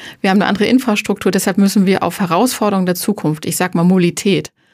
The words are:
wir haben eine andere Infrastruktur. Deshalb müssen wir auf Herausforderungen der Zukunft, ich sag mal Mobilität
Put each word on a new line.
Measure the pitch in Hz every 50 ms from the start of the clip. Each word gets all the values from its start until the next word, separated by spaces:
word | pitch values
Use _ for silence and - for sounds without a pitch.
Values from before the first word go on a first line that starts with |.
| - - - -
wir | - 196
haben | 190 208
eine | 175 -
andere | 214 - 208
Infrastruktur. | - 240 262 - 226 208 - - - 202 - - 196
Deshalb | 180 196 - 202 180 -
müssen | 202 196 - 208 185
wir | 190 190 -
auf | - 175 - -
Herausforderungen | 202 175 165 180 240 247 - - 220 208 196 190 185
der | 180 175
Zukunft, | 175 - - 208 - - 151 156 156 -
ich | - 147
sag | - 185 180 -
mal | 170 170
Mobilität | 175 190 185 175 170 170 - - 202 185 147 151 - _ _ _ _